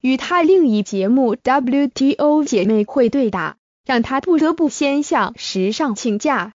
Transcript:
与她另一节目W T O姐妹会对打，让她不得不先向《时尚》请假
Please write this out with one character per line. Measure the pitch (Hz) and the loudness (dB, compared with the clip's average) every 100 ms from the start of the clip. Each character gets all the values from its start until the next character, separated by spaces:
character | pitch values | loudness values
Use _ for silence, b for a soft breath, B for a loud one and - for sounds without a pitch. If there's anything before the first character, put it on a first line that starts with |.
与 | 254 262 | 0 -2
她 | - 359 | -2 0
另 | 330 381 302 | 4 4 4
一 | 214 | 0
节 | 202 196 190 | -2 -2 0
目 | 254 254 226 | 2 2 0
W | - 269 254 277 285 | 0 0 0 0 0
T | - 269 | 0 0
O | - 294 302 | 2 2 2
姐 | 294 220 | 2 0
妹 | 185 220 | 2 0
会 | 208 - 240 | 0 0 0
对 | 277 240 | 2 -2
打， | 185 156 147 _ _ | -2 -8 -10 _ _
让 | - 247 | -2 -2
她 | 233 262 | 0 -4
不 | 370 330 | 0 2
得 | 311 | 2
不 | 330 311 | 0 -2
先 | - 285 277 | 0 -2 0
向 | 294 294 196 226 | 0 -2 -2 -6
《时 | - 190 185 | -8 -2 -2
尚》 | 220 302 | -2 -4
请 | 208 247 208 | -2 -4 -2
假 | 302 262 262 | -2 -2 -4